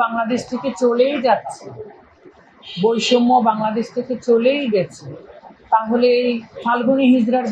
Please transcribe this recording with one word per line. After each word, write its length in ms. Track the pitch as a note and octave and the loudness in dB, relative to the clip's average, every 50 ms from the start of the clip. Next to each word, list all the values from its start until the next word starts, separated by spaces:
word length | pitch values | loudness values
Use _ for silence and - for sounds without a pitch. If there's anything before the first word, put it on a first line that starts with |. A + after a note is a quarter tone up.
| A#3+ | 0
বাংলাদেশ 380 | A3+ A3+ A3+ A3+ A3 B3 A#3 - - | -2 -2 -4 -4 -2 -2 -4 -4 -6
থেকে 180 | B3+ A#3+ - C4+ A3 - B3+ | -8 -6 -6 -6 -4 -2 0
চলেই 340 | A#3+ A#3 A#3+ B3+ C4+ D4 C#4+ A#3 | 0 2 2 2 2 0 0 0
যাচ্ছে, 400 | B3+ G#3+ E3+ - - - - - - - A4 G#4+ - - - - _ _ _ _ - - _ _ _ _ _ - - - E3+ F3+ | 0 0 0 -2 -6 -14 -16 -16 -18 -16 -16 -16 -18 -20 -20 -20 _ _ _ _ -20 -20 _ _ _ _ _ -20 -16 -6 -2 0
বৈষম্য 460 | A3 A#3 A3 G#3+ - B3 A#3+ A#3+ A#3+ B3+ B3 A3 A3+ | 0 0 0 0 2 2 2 4 4 4 4 4 2
বাংলাদেশ 380 | A3 A3 G#3+ G#3+ G#3+ A#3 A3 - - | 0 0 -2 -4 -2 -4 -6 -4 -6
থেকে 180 | B3 A#3+ - - - - - | -8 -6 -6 -6 -6 0 2
চলেই 360 | A#3 A3+ A#3 B3+ C#4 C#4+ C#4+ B3 G#3 | 2 4 4 2 2 0 0 0 0
গেছে, 320 | F#3+ E3+ - - - D3 C#3 D3 - - - - - - - - - _ _ - | 0 -2 -2 -8 -14 -18 -18 -18 -18 -20 -20 -20 -20 -20 -20 -20 -20 _ _ 0
তাহলে 360 | A3 A3 A3 A#3 A#3+ B3 B3 A#3+ B3 B3 | 0 0 0 0 2 2 2 2 2 2
এই 80 | B3 A#3+ A#3 A3+ - - - - | 0 -2 -4 -8 -12 -16 -8 -4
ফাল্গুনী 440 | A#3 A#3+ B3 A#3 A#3+ C4+ C4+ C4+ B3 B3+ | -4 -2 -2 0 0 0 2 4 4 4
হিজড়ার 340 | B3+ A3+ A3 A#3+ B3+ A#3+ A3+ | 4 2 2 0 -2 -2 -2